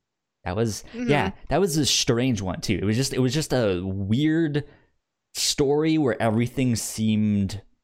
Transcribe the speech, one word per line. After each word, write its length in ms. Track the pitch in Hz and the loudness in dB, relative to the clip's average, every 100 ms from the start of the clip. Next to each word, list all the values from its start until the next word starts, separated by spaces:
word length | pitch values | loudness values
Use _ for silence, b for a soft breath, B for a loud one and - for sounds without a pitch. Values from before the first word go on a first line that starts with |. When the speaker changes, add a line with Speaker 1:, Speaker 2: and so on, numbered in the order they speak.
| _ _ _ _ 92 | _ _ _ _ -6
Speaker 1:
That 100 | 92 | -2
was, 280 | 117 101 - | -2 -4 -10
Speaker 2:
Mm-hmm. 160 | 226 240 | -6 0
Speaker 1:
yeah, 220 | 143 95 - b | 0 0 -6 b
that 100 | 143 | 0
was 160 | 190 156 | 2 0
a 80 | 131 | 0
strange 560 | - - 117 131 107 | 0 2 2 2 0
one 200 | 95 85 | -4 -4
too. 180 | - 87 | -2 0
It 40 | 95 | 0
was 100 | 110 | 0
just, 180 | 135 | 0
it 60 | - | 0
was 140 | 127 | 0
just 180 | 147 151 | 0 -2
a 300 | 131 107 87 | 0 0 0
weird 800 | 95 98 98 117 151 160 160 143 135 b b b _ _ _ - | -4 -4 -2 0 2 0 0 -2 -6 b b b _ _ _ -6
story 600 | - - 139 147 160 160 | -4 0 2 2 2 2
where 220 | 135 - | 2 2
everything 580 | 113 110 120 - 127 110 | 2 2 0 0 0 0
seemed 840 | - - 110 107 107 101 95 98 - _ | -4 -2 0 2 2 2 0 -6 -14 _